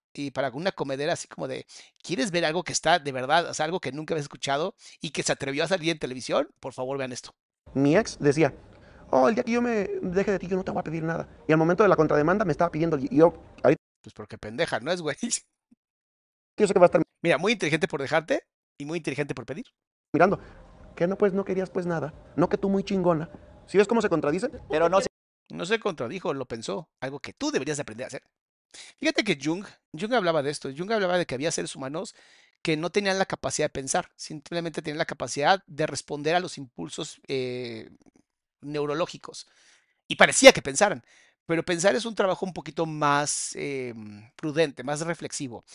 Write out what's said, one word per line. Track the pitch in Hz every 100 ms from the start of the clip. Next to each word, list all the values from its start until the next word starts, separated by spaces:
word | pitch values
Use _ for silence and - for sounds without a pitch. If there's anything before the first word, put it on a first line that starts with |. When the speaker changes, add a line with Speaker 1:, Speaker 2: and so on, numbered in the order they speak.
| _
Speaker 1:
y | - 143
para | 131 139
una | 127 185
comedera | - 143 135 151
así | 165 -
como | - 147
de, | 127 - - - _
"¿Quieres | - 190 247
ver | 170
algo | 160 165
que | -
está | - 156 175
de | 139
verdad, | 131 131 165 156
o |
sea, | 135
algo | 156 175
que | 135
nunca | 135 156
habías | 165 143
escuchado | - - 139 185 - - -
y | 165
que | -
se | 160
atrevió | 143 135 139
a | 160
salir | 190 156
en | 165
televisión? | 139 127 - 160 302 _
Por | 135
favor, | 127 131 139
vean | 127
esto". | 123 - - _ _ -
Speaker 2:
Mi | 135 143 175
ex | 226 -
decía, | 143 139 147 - - - - - -
"Oh, | 262 254
el | 226
día |
que | 233
yo | 240
me | 240 220 202 392
deje | 190 180 196
de | 190
ti, | 180
yo | 190
no |
te | 185
voy | -
a |
pedir | 170 160
nada". | 160 165 151 - -
Y |
al | 156
momento | 160 180
de | 208
la | 156
contrademanda | 156 147 151 202
me | 196
estaba | 143 170
pidiendo, | 156 165 151
y | 127 139
yo, | 170 - - -
ahorita | 123 160 _ _
Speaker 1:
Pues | -
porque | - 107 107
pendeja, | 107 117 170 113
¿no | 127
es, | 180
güey? | 151 -
<laughs> | 233 - - _ _ _ _ _ _ _ _ _ _ -
Speaker 2:
yo | 202
sé |
que | 196
va | 175
a |
estar | 175 - _
Speaker 1:
Mira, | 170 143
muy | 190
inteligente | 220 160 156 180
por | 156
dejarte | 131 160 160 302 - _ _ -
y |
muy | 143 170
inteligente | 156 139 143
por | 135 117
pedir. | 147 - _ _ _ _
Speaker 2:
mirando. | 147 185 180 - - - - -
¿Qué | - 170
no, | 196
pues, | 208
no | 190
querías, | 196 185 185
pues, | 190
nada? | 175 165 139 - - -
¿No | 175
que | 202
tú | 190
muy | 196
chingona? | 196 202 175 160 165 - - - -
¿Sí | 185
ves | 208
cómo | 233
se | 208
contradicen? | 160 143 175 247 - -
Speaker 3:
Pero | 151 170
no | 185
se | - _ _ _ -
Speaker 1:
No | 160 170
se... | 226
contradijo, | 220 156 120 196 180
lo | 139 127
pensó. | 113 113 190 160 _
Algo | 135 139
que | -
tú | - 294
deberías | 254 143 147
de |
aprender | 131 110
a | -
hacer. | 135 - _ _ _ _ - - -
Fíjate | 294 320
que | 208 147
Jung, | 139 175 196 - _
Jung | 156 214
hablaba | 247 175 160
de | 135
esto. | 151 139
Jung | 139 185
hablaba | 226 185 180
de | 165
que |
había | 123 160
seres | 165 170 -
humanos | 135 160 214 - - _ _ _
que | - 156
no | 175
tenían | 208 202 190
la | 190
capacidad | - 131 - 151
de |
pensar, | - 135 180 - -
simplemente | - 156 - 170 170 156
tenían | 156 151
la |
capacidad | 160 151 127 139 147 190 -
de | 143 151
responder | 143 - 147 147
a | 175
los | 180 -
impulsos, | 135 - 165 - 156 - -
eh, | 135 127 123 120 110 - - _ _ _ _ _ _
neurológicos. | 143 147 147 147 170 - - - - _ _ _ _ _ -
Y | -
parecía | 170 - 262
que | -
pensaran, | - 139 208 143 - _ _ _ -
pero | 165
pensar | 160 175 190
es | 247 233
un |
trabajo | 220 196 175 190
un |
poquito | 170 160 165 160
más, | 151 147 143 147 - -
eh, | - 147 135 123 113 107 104 113 -
prudente, | 156 147 156 127
más | 127 147
reflexivo. | 165 165 143 - 135 107 -